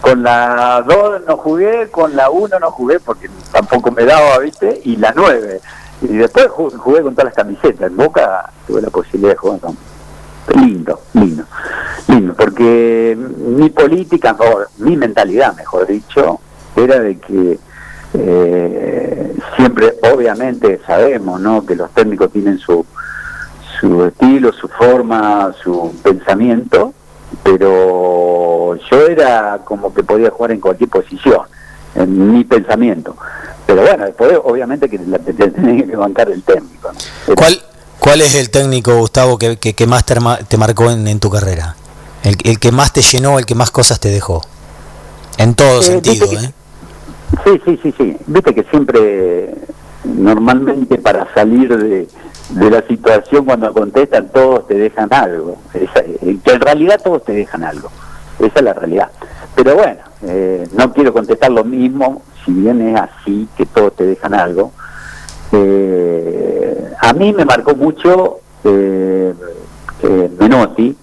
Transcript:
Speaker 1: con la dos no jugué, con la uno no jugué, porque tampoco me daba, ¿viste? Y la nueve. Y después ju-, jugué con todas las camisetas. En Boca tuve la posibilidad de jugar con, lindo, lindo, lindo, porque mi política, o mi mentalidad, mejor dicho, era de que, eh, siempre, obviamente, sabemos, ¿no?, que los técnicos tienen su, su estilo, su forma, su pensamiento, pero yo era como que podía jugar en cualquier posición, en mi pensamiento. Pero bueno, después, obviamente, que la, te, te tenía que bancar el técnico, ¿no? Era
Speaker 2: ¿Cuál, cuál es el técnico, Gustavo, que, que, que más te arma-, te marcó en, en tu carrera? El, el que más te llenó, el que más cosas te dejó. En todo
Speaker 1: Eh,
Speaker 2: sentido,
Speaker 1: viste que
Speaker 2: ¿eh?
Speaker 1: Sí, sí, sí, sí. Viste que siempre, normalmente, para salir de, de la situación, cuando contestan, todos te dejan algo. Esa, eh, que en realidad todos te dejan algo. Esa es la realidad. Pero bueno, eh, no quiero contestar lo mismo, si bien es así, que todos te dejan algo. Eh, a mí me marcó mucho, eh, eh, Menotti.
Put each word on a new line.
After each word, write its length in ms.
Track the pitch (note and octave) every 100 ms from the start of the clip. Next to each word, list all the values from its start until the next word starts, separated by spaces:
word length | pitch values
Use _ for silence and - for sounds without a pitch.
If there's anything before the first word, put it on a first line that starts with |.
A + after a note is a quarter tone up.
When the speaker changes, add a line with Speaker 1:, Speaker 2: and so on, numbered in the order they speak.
Speaker 1:
con 200 | C3+ B2+
la 600 | A#2+ A#2+ A#2+ A#2+ B2 B2 B2
dos 360 | F#3 G#3 G3 E3+
no 80 | D#3
jugué, 520 | D#3 D#3+ G3+ A#3 A3
con 260 | - D#3 C#3
la 140 | C3+
uno 300 | E3+ G#3 F#3+
no 100 | E3
jugué, 300 | C3 B2 E3+
porque 280 | - - - - -
tampoco 380 | - G3+ B2 -
me 160 | - C3
daba, 320 | D#3 D3 C3
¿viste? 440 | C#3+ - G3+ - B2+
Y 120 | A2
la 160 | A2 C3
nueve. 460 | F#3+ B2 G#2+ F#2+ - - - -
Y 100 | B2 G#2+
después 300 | A#2 A#3+ C4
ju-, 280 | - D#3 A#2+
jugué 240 | B2 D3+
con 140 | C#3+ A#2+
todas 100 | C3+
las 80 |
camisetas. 560 | - G#2 G2+ D3+ G#2 F#2+
En 80 | F#2
Boca 540 | D3+ E3 B2 F#2 - - -
tuve 160 | G#2+
la 80 | G#2+
posibilidad 400 | - - G2 G2+
de 40 | F#2
jugar 220 | F#2+ G2
con, 140 | E2+ D#2 - - - - - - - -
lindo, 440 | C3 F#2+ D#2 - -
lindo, 300 | A#2+ G2 D#2 - - - - - - -
lindo, 260 | B2+ F#2
porque 840 | F2 G#2+ - A#2+ A#2 A#2 A2+ A2+ A2+
mi 540 | C3 C3 - B2+ D#3
política, 640 | D#3 D3 E3+ F3 E3+ A#2 G#2
o 220 | A#2 G#2+ G2+ -
mi 180 | A#2+ E3+
mentalidad, 580 | A#2+ G#2+ G2 G#2 C3 E2+
mejor 300 | - F2+ F#2
dicho, 520 | G#2 - - C#3+ - - - - -
era 240 | B2 C3
de 200 | A2 F2+
que, 400 | - F#2+ F2+ E2 - - - - - -
eh, 1160 | G2 F2 F2 F2+ F2 - - - - - - - - -
siempre, 380 | B2+ A#2 A2+ A#2 A#2
obviamente, 680 | C3+ A#2 G#2+ B2+ B2 A2 F#2 -
sabemos, 540 | F2 B2+ B2+ G2 F#2
¿no?, 260 | G2+ A2+ F#2+
que 100 | F#2+
los 140 | F2
técnicos 400 | - G#2+ G2 F#2+
tienen 260 | G#2+ G2+ F#2
su, 280 | - F2 E2 - - - - - - - - -
su 240 | G2+ F2 F2
estilo, 460 | - C3 C3+ B2
su 160 | - F#2+
forma, 840 | - A#2+ B2+ A2+ A2+ G#2+ G#2 G2 -
su 300 | F2+ F2 E2 E2
pensamiento, 920 | G2+ F#2 - G2 A#2+ A#2 - D#3+ A3 - _ - - -
pero 1300 | - F#2+ G2 F#2+ F#2 F#2 F2+ F2 F2 F2 F2 E2+ F2 F2 -
yo 180 | B2+ D#3
era 520 | D#3+ C#3 A#2 G#2 G#2
como 300 | - G#2 G2+
que 100 | -
podía 280 | F#2+ G#2+ A2+
jugar 200 | - A#2
en 80 | A2
cualquier 300 | F#2+ F#2 -
posición, 520 | F#2+ - - C#3 G2 - - - - - -
en 380 | F#2 F#2+ G2+
mi 100 | A#2+
pensamiento. 720 | A#2 A#2 G2 A2 A#2+ F2 D#2 - - - - - -
Pero 160 | F#2+
bueno, 220 | C3+ G3 G2
después, 320 | - B2 E3+
obviamente, 460 | C3+ A#2+ B2 C#3+ C3
que 80 | G#2
la, 200 | F2 F#2
te, 140 | F2+
te 160 | D#2+ G2
tenía 340 | F#2+ F2+ F2+ F2+
que 100 | F#2
bancar 340 | G2+ F#2+ A2
el 120 | F#2
técnico, 480 | - - F#2+ - -
¿no? 60 | - - - -
Era 80 | F#3+
Speaker 2:
¿Cuál, 260 | E3 F#3+ - - - -
cuál 220 | - D3
es 140 | D3 C#3+
el 140 | A#2+
técnico, 480 | C#3 C#3 B2+ A#2 B2
Gustavo, 400 | D3+ - B2+ A#2
que, 200 | A#2 A#2
que, 160 | A2
que 140 | G2+ A#2
más 160 | B2 -
te 80 |
arma-, 260 | A#2+ A#2 A#2+
te 180 | G#2+ A2
marcó 320 | A2 A2 A#2
en, 180 | A#2 G#2+
en 120 | G#2+
tu 100 | G#2
carrera? 460 | G2+ G2 E2+ E2 - - - - -
El, 120 | A2 G2
el 160 | - A2+
que 120 | A#2
más 200 | B2+ C#3
te 80 | -
llenó, 380 | - D3+ C3+ C#3
el 60 | A#2+
que 100 | A#2
más 160 | A#2
cosas 280 | - B2 A#2
te 100 | G#2
dejó. 320 | G2+ - E2+ - - - - - - - - - -
En 180 | A2 A#2
todo 240 | C#3 B2+
Speaker 1:
Eh, 40 |
Speaker 2:
sentido, 440 | F3+ F3+ E3 A2 G2+
Speaker 1:
viste 100 | G#2
que 80 | B2
Speaker 2:
¿eh? 80 | - - - - - - - - - G3
Speaker 1:
Sí, 160 | F#3 -
sí, 140 | E3+
sí, 120 | D3+ -
sí. 200 | B2 - -
Viste 260 | D#3+ E3
que 100 | A2+ G2+
siempre, 880 | D3+ C3+ A#2+ G#2+ G2+ F#2 F2 F#2+ - - - - -
normalmente, 920 | - - G2 A2 A2+ B2+ C3+ C#3 B2+ A#2+
para 280 | A2 G2 F#2+
salir 420 | - G#2+ A#2+ C3 A#2
de, 300 | G#2+ F#2+ E2+ - - - -
de 200 | F#2 G#2
la 120 | A2+ -
situación, 580 | A#2 A2+ G#2+ - C#3+ C3+
cuando 260 | B2 A2
contestan, 560 | G#2 G#2 B2 C#3 B2 G2
todos 380 | C3 C3 B2+ -
te 60 | G2+
dejan 320 | G#2+ - G#2+
algo. 440 | C#3 G2+ E2+ D#2+ F2+ -
Esa, 260 | - F#2 A#2+
eh, 360 | E2 - F2+ G2
que 80 | -
en 80 | B2+
realidad 380 | C3+ D3+ E3+ G#3
todos 220 | F#3 D#3+
te 80 | -
dejan 320 | G#2 G2+ D#2+
algo. 260 | E2 D2 - - - - - -
Esa 120 | A2 D3+
es 20 |
la 100 | B2
realidad. 360 | F2 E2 F2+ F#2 - - - - -
Pero 200 | C3 D#3
bueno, 260 | G3 G#2 - -
eh, 440 | G2 F#2 F#2 F#2 E2+
no 180 | F#2+ B2+
quiero 200 | C3+ C3+
contestar 380 | A2+ G#2+ - C3+
lo 120 | A#2
mismo, 580 | A2 C3 B2+ C3+ C3 C#3 - - -
si 60 |
bien 300 | F2+ G#2 B2 A2+ A2+
es 40 |
así, 480 | F2+ - - G2+ A2 -
que 100 | -
todos 300 | - G#2 -
te 100 | F2+
dejan 280 | F#2 -
algo. 380 | G2+ F2 F2 G2+ - - - - - - - - G#2 G2
Eh, 1200 | G2 F#2+ F#2 F2 E2+ E2+ E2+ E2+ - - - - -
a 140 | A#2
mí 200 | C#3+ G3+
me 120 | G3+ D3+
marcó 300 | B2 C3 C#3
mucho, 640 | D3 D3+ F3 F3+ F#3 - _ - G#2
eh, 680 | G2 G2 F#2+ F#2 F#2+ F#2 F2 F2+ E2+ - - - -
eh, 280 | - F#2 F2 F2+
Menotti. 560 | G#2+ B2+ G#2+ - A#2 C#3